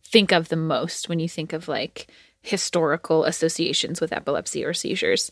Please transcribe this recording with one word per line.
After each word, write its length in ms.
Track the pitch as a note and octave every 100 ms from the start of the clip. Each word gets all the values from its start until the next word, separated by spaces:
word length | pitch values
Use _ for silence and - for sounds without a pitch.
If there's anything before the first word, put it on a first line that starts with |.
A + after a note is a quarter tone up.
think 300 | - A3+ G3
of 160 | F3+ E3
the 80 | E3
most 540 | D#3+ C#3+ E3 - -
when 100 | E3+
you 80 | E3
think 240 | - D#3+
of, 160 | D#3+ E3+
like, 400 | C3+ C3 - - - _ _
historical 840 | - F#3+ - F3 D#3+ D#3 - D#3+ D3+
associations 760 | - D#3+ - - C#3+ - F3
with 140 | D#3+
epilepsy 500 | - - C#3+ - -
or 100 | D3
seizures. 560 | F3 - F#3+ - - -